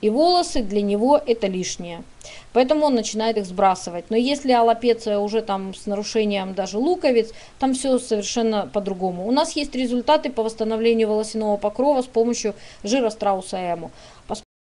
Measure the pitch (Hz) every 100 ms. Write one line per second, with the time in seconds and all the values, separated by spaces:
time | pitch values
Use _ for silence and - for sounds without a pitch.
0 | 214 233 339 359 339 294 202 208 202 208
1 | 247 294 277 233 196 185 175 - 175 170
2 | - - - - - 240 262 302 294 240
3 | 208 214 220 214 185 180 190 185 - 175
4 | - 220 247 285 269 240 233 226 240 226
5 | 220 202 202 220 214 196 190 185 208 202
6 | 208 226 208 202 190 190 160 202 294 359
7 | 311 233 226 - - - 269 262 277 247
8 | 247 214 208 240 226 214 165 208 196 185
9 | 185 175 202 269 320 302 294 254 247 247
10 | 233 302 302 254 220 220 220 220 233 226
11 | 220 214 214 220 214 202 208 208 269 269
12 | 254 226 233 233 214 202 - - 202 269
13 | 226 214 202 190 185 190 180 170 165 -
14 | - - - - - _